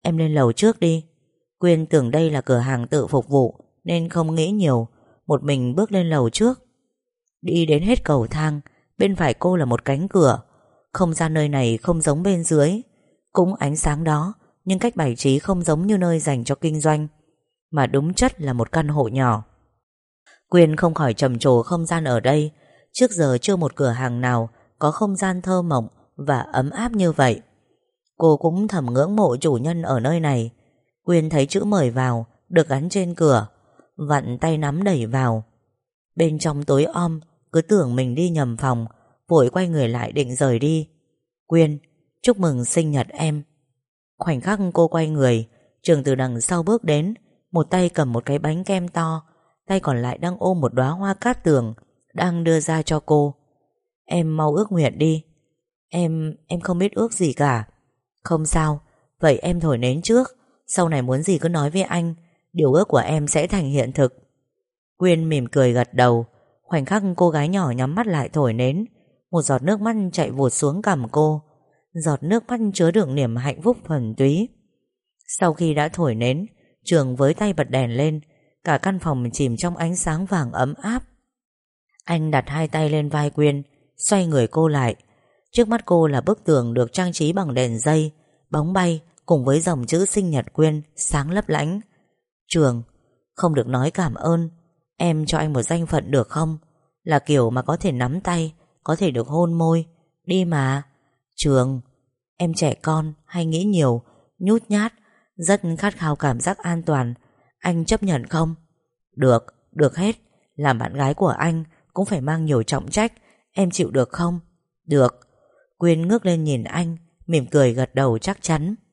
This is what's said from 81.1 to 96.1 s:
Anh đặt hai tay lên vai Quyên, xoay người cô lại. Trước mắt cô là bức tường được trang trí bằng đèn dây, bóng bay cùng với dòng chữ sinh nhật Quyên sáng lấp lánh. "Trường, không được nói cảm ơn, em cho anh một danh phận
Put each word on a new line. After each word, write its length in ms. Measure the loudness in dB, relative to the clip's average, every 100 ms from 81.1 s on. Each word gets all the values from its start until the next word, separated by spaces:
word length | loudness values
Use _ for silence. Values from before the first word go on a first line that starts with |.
| _ _ _ _ _ _ _ _ _ -4
Anh 260 | -2 0
đặt 120 | -2 -2
hai 200 | -4 -2
tay 220 | 0 0
lên 200 | 0 0
vai 200 | -2 -2
Quyên, 340 | 2 2 2 -8 _ _ _ 0
xoay 180 | 0 2
người 200 | 2 2
cô 200 | 2 2
lại. 280 | 2 0 -4 _ _ _ _ _
Trước 160 | 0 2
mắt 180 | 0 2
cô 220 | 2 4
là 140 | 2
bức 220 | 0 -2
tường 300 | 2 2 2
được 200 | 0 -2
trang 200 | -2 -4
trí 200 | -2 -2
bằng 200 | -2 -2
đèn 260 | -2 -2 0
dây, 320 | 2 2 0 _ _ _ _
bóng 220 | -4 -2
bay 280 | 0 0 -2 _ _ 0
cùng 200 | 0 2
với 140 | 2
dòng 260 | 0 -4 -2
chữ 200 | 0 0
sinh 240 | 0 0
nhật 240 | -2 -2
Quyên 280 | 0 0 0 -8 -10
sáng 360 | -4 -2 -2
lấp 180 | -4 -2
lánh. 320 | -2 -2 -4 -10 _ _ _ _ _ _
"Trường, 360 | 2 2 0 -8 _ _ _ _
không 220 | -4 0 0
được 120 | 0
nói 240 | 0 0
cảm 220 | -2 -4
ơn, 360 | -2 -2 -2 -2 _ _ _ _ _
em 280 | -2 0 -2
cho 120 | -2
anh 160 | 0
một 80 | -2
danh 240 | -2 -4 -2
phận 260 | -2 0